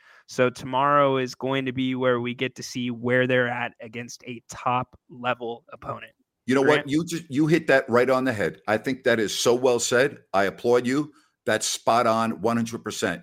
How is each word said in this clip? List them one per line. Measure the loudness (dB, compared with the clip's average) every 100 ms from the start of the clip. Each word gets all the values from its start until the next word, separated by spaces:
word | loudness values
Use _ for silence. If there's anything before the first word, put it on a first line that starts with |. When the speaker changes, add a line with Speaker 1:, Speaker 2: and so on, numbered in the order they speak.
| _ -20 _
Speaker 1:
So | 0 0
tomorrow | 0 -6 0 4 4 4 2
is | -4 -6
going | -4 -2 -4
to |
be | -4 -4
where | 0 0 0
we | -2
get | -4 -6 -6
to |
see | -12 -6 -6
where | -4 0 2 4
they're | 2 0
at | -2 -8 -10
against | -16 -14 -14 -16 -14
a | -16 _
top | -8 -2 -2 -4 _ _
level | -8 -4 -4 -6 -10 _
opponent. | -18 -12 -12 -14 _ _ _ 0
Speaker 2:
You | 2
know |
Speaker 1:
Grant? | 4 2 2
Speaker 2:
what? |
You | -4 -2
just, | -8 -6
you | -2 2
hit | 2 4
that | 2 4
right | 2 4
on | 2
the | 0
head. | 0 -2 -4 -2
I | -2
think | -2 -2
that | 0 2
is | 0 0
so | 2
well | 2 2 2
said. | 0 2 2 -2 -4
I | 0 0
applaud | 0 2 2 2
you. | -2 -4 _ _ _ -2
That's | -2 -2
spot | -4 2 2 4
on, | 2 0 -2
one | -2 0
hundred | -2 -6
percent. | -8 -4 -4 -4